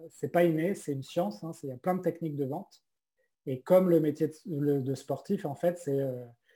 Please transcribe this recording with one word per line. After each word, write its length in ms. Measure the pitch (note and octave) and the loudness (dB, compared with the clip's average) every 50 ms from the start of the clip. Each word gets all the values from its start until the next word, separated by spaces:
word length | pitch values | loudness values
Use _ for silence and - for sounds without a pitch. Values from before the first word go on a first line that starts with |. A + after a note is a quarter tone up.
| D#3+ D#3+ | -16 -18
c'est 200 | - - - C3+ | -12 -8 -6 0
pas 160 | - F3 F3 | 2 4 4
inné, 300 | F3 D#3+ D#3 D#3+ F3+ G3 | 4 4 2 0 0 -2
c'est 180 | F3 - - C#3+ | -4 -4 -6 -6
une 100 | C3+ C3+ | -6 -6
science, 400 | - - E3+ F3 G#3 G#3 - - | -6 -4 -4 -2 -2 -4 -8 -10
hein, 80 | D#3+ D#3+ | -12 -10
c'est, 140 | - - | -10 -10
il 40 | C#3 | -10
y 20 | B2+ | -10
a 40 | |
plein 180 | B2+ - F#3 F#3 | -6 -2 -2 -2
de 60 | F#3+ | 0
techniques 360 | F#3 E3+ - - E3 D#3+ D3 | 0 -2 -4 -4 -4 -6 -4
de 80 | C#3+ C#3+ | -2 -4
vente. 380 | B2+ C#3+ F3 G3+ - _ _ _ _ _ _ _ _ _ _ _ _ _ _ - | -4 -4 -6 -8 -12 _ _ _ _ _ _ _ _ _ _ _ _ _ _ -8
Et 140 | C#3+ C3 B2+ | -6 -6 -4
comme 300 | - - F3+ F#3 F#3 F3+ | 2 6 6 6 8 6
le 100 | E3+ E3 | 6 4
métier 280 | D#3 D3+ D3 - D#3+ D3+ | 4 2 0 0 -2 -2
de, 60 | D#3 - - | -4 -6 -10
le, 340 | G#3 E3 C#3+ D3 D3 C#3+ C#3 | -6 -4 0 2 2 2 2
de 140 | B2+ C3 C3+ | 0 -2 -4
sportif, 500 | B2+ - - C#3+ - - - G3+ - - | -4 -4 -6 -6 -6 -4 -4 -4 -2 -2
en 80 | D3+ C#3 | -4 -4
fait, 240 | - - F3 F3 F3 | -2 0 -2 -2 -2
c'est, 220 | - C#3+ C#3 C#3 | -2 -2 -2 0
euh, 240 | C3+ C3+ B2+ B2 B2 A#2+ A#2+ _ _ _ _ | 0 -2 -4 -8 -10 -14 -18 _ _ _ _